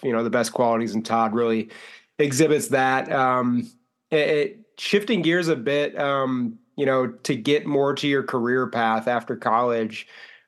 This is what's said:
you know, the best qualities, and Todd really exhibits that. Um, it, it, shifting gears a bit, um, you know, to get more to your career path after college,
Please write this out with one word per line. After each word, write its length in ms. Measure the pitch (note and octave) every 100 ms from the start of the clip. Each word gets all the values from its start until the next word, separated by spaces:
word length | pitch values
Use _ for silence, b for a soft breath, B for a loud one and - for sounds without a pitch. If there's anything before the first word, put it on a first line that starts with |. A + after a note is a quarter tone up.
you 80 | C3+
know, 100 | A2+
the 80 | A#2
best 220 | A#2+ A2+
qualities, 420 | - A#2+ A2+ A2+
and 100 | G#2+
Todd 300 | A2+ A2+ A2
really 340 | A2+ A#2 A2+ G#2+ B B B B -
exhibits 480 | D3 C3 D#3 D3 A2+
that. 420 | C3 C3 C3 C3
Um, 580 | C3+ C3 B2 B2 A#2+ A#2 - _ _ _
it, 40 | D3+ D3
it, 320 | D3+ C#3+ - - -
shifting 440 | - G#3 G#3 G#3
gears 260 | D#3+ F3 E3
a 80 | C#3+
bit, 420 | A2+ C#3+ D3 -
um, 600 | C#3 C#3 C3 B2+ A#2+ A2+ _ -
you 100 | C3+
know, 220 | C3 B2+
to 280 | - - B2
get 300 | B2+ D3 D#3
more 260 | C#3+ C#3
to 140 | C#3 C#3+
your 140 | C#3
career 440 | C3 B2+ A#2 B2+ A#2+
path 400 | A#2 A2+ A2+ A#2+
after 300 | A#2+ A#2 A#2+
college, 720 | A#2+ A2+ B2 A#2 A2 G#2+ - B B B